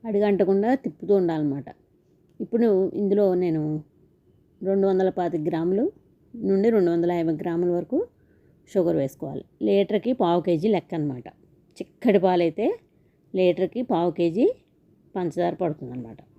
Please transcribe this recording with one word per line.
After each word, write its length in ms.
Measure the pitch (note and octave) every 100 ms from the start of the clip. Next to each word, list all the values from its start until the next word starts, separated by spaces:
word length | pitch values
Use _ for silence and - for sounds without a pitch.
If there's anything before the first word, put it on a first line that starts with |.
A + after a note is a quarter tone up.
అడుగంటకుండా 680 | A3+ G3+ G#3 G3 F#3+ G3 G#3+
తిప్పుతూ 380 | C4+ - - E3+ G3+
ఉండాలన్నమాట. 520 | F3 D#3+ D3 C#3 C3+ - _ _ _ _ _ _
ఇప్పుడు 500 | G#3+ A3+ A#3 F#3+ F#3+
ఇందులో 400 | - G3+ G3+ G3
నేను 280 | F3+ F3+ D#3+ D3+ D3+ - _ _ _ _ _ _ _
రెండు 260 | F#3 G3 G3
వందల 220 | F#3 F#3
పాతిక 300 | F#3 F3 E3+
గ్రాములు 520 | D3+ E3 E3 G3 D#4 - _ _ _
నుండి 360 | A#3 G3 G3 G#3+
రెండు 200 | A3+ F3
వందల 220 | E3+ E3+
యాభై 220 | F3 E3
గ్రాముల 360 | D#3 F3 E3+ F3
వరకు 280 | F3 - C4 A#4+ _ _ _ _ _ _
షుగర్ 260 | G3+ F3 D#3+
వేసుకోవాలి. 480 | C3+ - D3+ C#3+ - _
లీటర్కి 500 | G#3 G3 G3 G#3+ A#3
పావు 280 | B3+ F#3 F3
కేజీ 280 | E3 E3 G3+
లెక్క 260 | G3 -
అనమాట. 340 | E3 D3 B2+ - _ _ _ _
చిక్కటి 440 | - - _ B3 G3
పాలైతే 480 | F#3 F3+ E3+ D#3+ A#3+ A4+ _ _ _ _ _
లీటర్కి 480 | F#3+ F3+ E3+ F#3 A#3+
పావు 280 | B3+ F#3 F3
కేజీ 360 | E3 E3+ E3+ E4+ C5 _ _ _ _ _
పంచదార 400 | G3 F3 D#3+ F3
పడుతుందన్నమాట. 640 | E3+ F3 D#3 C3+ B2 A2+ A2 -